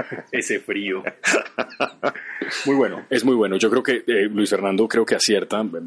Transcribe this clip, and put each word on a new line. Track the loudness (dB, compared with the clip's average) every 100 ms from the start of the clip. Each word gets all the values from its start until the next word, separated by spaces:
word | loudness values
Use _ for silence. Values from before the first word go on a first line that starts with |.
| -8
<laughs> | -10 -8
ese | -6 -4 -4
frío. | -4 -6 -4 -4 -6 -6 -2 -2 -2 -6 -8 -6 -6 -4 -6 -6 -10 -10 -8 -4 0
Muy | 2
bueno. | 2 -2 -2
Es | 0
muy | 4
bueno. | 4 4 2
Yo | 2
creo | 2
que, | 2 0 2
eh, | 2 2
Luis | 0 2
Fernando | 2 2 2 2
creo | 2 2
que |
acierta, | 2 2 2 0 -2 -4 -6